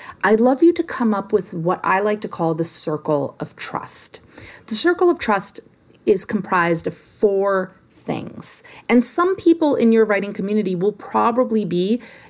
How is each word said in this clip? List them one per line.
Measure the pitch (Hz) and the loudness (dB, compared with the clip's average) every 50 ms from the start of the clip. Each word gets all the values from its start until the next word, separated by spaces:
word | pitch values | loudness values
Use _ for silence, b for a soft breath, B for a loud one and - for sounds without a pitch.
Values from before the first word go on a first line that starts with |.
| B B B B - | B B B B 2
I'd | 196 220 214 | 2 4 4
love | 233 254 269 262 339 | 4 4 4 6 6
you | 339 339 | 4 4
to | 339 330 | 4 -2
come | - - - 247 220 208 | -6 -4 -2 0 0 0
up | 196 196 - 214 | 0 -2 0 -2
with | 202 185 - - | -2 -2 -2 -8
what | 170 160 175 185 - - | -4 -2 -2 -2 -2 0
I | - 185 190 | 0 0 0
like | 208 214 208 214 | 0 0 -2 -2
to | 214 208 | -6 -10
call | - - 170 160 160 | -6 -2 -2 0 0
the | 156 165 | -2 -4
circle | 165 - - - 165 156 151 - - 151 143 139 - - _ | -4 -4 -4 -4 -4 -6 -4 -2 -2 -2 0 -2 -4 -8 _
of | - - - - | -12 -12 -12 -14
trust. | - - - - - - - - - - - - - B B B B B B B B - | -14 -10 -8 -10 -8 -8 -10 -12 -12 -12 -14 -18 -20 B B B B B B B B -8
The | 220 | -6
circle | - - 339 349 349 359 349 | -2 0 0 2 4 2 2
of | 320 - | 2 0
trust | - - 208 196 190 - - - - - _ _ _ _ - _ _ | 0 -2 -2 -2 -2 -6 -12 -14 -20 -20 _ _ _ _ -20 _ _
is | - 208 185 - | 0 0 0 0
comprised | - - 202 180 - 196 180 170 170 170 160 - 156 | -4 -6 -6 -4 -2 0 0 2 2 0 -2 -2 -6
of | 151 | -10
four | - - - - - - 202 196 196 196 202 196 190 185 185 - _ _ _ | -10 -18 -20 -4 0 2 2 2 2 0 0 0 -2 -2 -6 -10 _ _ _
things. | _ - - - 151 - - - - - - - - - B B B B B - | _ -18 -10 -8 -8 -8 -8 -12 -14 -14 -12 -12 -12 -12 B B B B B 2
And | 233 247 240 | 4 4 4
some | - - - 359 370 381 | 2 0 0 0 0 0
people | - - 339 330 330 320 294 277 | 2 4 4 4 4 2 0 2
in | - 233 226 | 2 4 4
your | 226 226 220 | 4 4 4
writing | 196 208 196 202 202 | 4 2 -2 -2 -4
community | 208 - 185 196 208 214 202 190 185 | -6 -6 -4 -2 0 0 0 0 -2
will | 170 185 208 202 | 0 0 -2 -2
probably | - - - - 220 214 226 233 247 254 233 226 220 208 | -4 -12 -4 -2 0 2 2 2 2 0 0 0 0 0
be | 170 175 175 180 196 226 240 B B B B B | 0 0 -2 0 0 -2 -2 B B B B B